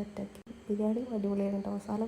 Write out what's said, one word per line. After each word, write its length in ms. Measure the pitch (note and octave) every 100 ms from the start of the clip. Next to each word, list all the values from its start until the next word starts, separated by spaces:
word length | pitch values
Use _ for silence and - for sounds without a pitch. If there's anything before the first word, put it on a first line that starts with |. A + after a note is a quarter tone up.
സെറ്റാക്കി. 400 | G#3 - G3+ - - - -
ബിരിയാണി 360 | G#3 G#3+ A3+ B3+
അടിപൊളിയാണ് 440 | A3 G3+ G3+ G3 G3
ട്ടോ. 80 | G3 G3+
മസാല 240 | G#3 G#3